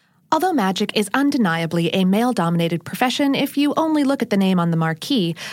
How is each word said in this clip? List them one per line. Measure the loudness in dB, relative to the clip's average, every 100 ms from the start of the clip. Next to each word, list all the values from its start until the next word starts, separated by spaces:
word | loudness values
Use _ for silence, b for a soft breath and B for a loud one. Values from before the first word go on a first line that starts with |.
| b b _
Although | 0 2
magic | 2 0 0 -2
is | -2 -2
undeniably | 0 0 2 0 0 -2 0 0
a | 2
male-dominated | 2 2 2 0 0 0 0 -2
profession, | -6 -4 -2 0 0
if | 0 -2 0
you | 0 0
only | 0 2
look | 0 0
at | 0
the | 2
name | 2 2
on | 2
the | 0
marquee, | -2 -4 -2 -2 -2 -4 B